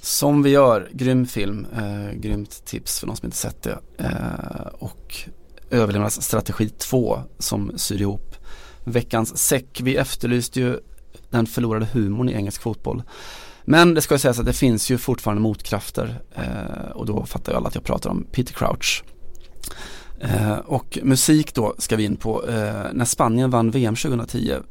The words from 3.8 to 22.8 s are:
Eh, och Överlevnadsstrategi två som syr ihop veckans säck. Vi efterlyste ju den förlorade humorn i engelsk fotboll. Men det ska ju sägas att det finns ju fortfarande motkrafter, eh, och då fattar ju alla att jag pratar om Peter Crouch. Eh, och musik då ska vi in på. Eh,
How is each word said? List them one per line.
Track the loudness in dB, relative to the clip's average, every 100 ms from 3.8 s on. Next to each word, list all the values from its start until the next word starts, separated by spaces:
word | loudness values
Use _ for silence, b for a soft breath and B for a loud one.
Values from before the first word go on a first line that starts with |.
| -10 -6
Eh, | -4 -4 -4 -6 -8 -10 -10 -10
och | -12 -12 -12 -12 -12 -16 -18 -20 -2
Överlevnadsstrategi | 2 2 2 0 -2 -2 -2 -2 -2 -2
två | -2 0 2 2 -2 -4 -8
som | -4 -2 -4 -4
syr | -4 0
ihop | 0 -2 -6 -10 B B B B
veckans | 0 0 2 0 0 0
säck. | 2 2 0 -4
Vi | 0 2
efterlyste | 0 -2 0 0 0 0
ju | 0 -2 -8 -18 -18 -20 -2
den | 0 2
förlorade | 0 0 0 0
humorn | 2 2 2 0
i |
engelsk | 0 -4 -4
fotboll. | -6 -4 -4 -6 -8 B B B B B
Men | 4 8 8
det | 6
ska | 4
ju | 4
sägas | 4 2
att | 0
det |
finns | 4 4 4 2
ju | 0
fortfarande | 2 0 0 2
motkrafter, | 2 0 -4 -4 -4 -4 -4 -6 -10
eh, | -8 -6 -6 -8 -8 -8
och | -6 -4
då | -2 -2
fattar | -6 -2
ju | 0
alla | 0
att |
jag | -4
pratar | -2 -2 0
om | -4 -2
Peter | -2 -2
Crouch. | 0 -2 0 -2 -2 -6 -12 -10 -8 -10 -10 -10 B B B B -8
Eh, | 0 2 2 0
och | -2 -4 -2 -2
musik | 4 4 6 6 4
då | 0 0 -2
ska | -2 0
vi |
in | 2 0
på. | -2 -2 -2
Eh, | -2 -2 -4